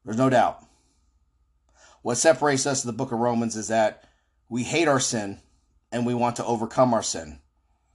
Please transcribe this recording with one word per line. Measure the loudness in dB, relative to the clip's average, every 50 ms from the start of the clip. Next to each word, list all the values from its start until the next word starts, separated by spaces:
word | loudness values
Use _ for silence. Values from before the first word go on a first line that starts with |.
| _
There's | -6 -2 2
no | 2 4
doubt. | 4 4 4 2 0 -4 -12 _ _ _ _ _ _ _ _ _ _ _ _ _ _ _ _ _ _ _ _ _ _ _ -20 -20 -20 _
What | -6 -4 -2
separates | 2 4 4 4 4 4 2 2 2 0 -2
us | -2 -2 -4
in | -6
the | -6 -6
book | -6 -4 -2
of | 0
Romans | 0 0 2 0 -2 -2 -4
is | -6 -4 -2
that | 0 2 2 2 0 -4 -12 _ _ _ _ _ _ _ _ _
we | -6 -6 -4
hate | -2 0 0 2 2
our | 2 2
sin | 0 -2 -2 -4 -4 -6 -8 -12 _ _ _ _ _ _ _ _ _ _ -6
and | -4 -2
we | -2 0
want | 0 0 -2 -2 -2
to | -4
overcome | -2 -2 -2 -4 -2 0 2 2 2 2
our | 0 -2
sin. | -4 -6 -8 -10 -12 -16 -20 _ _ _ _ _ _ _ _ _ _ _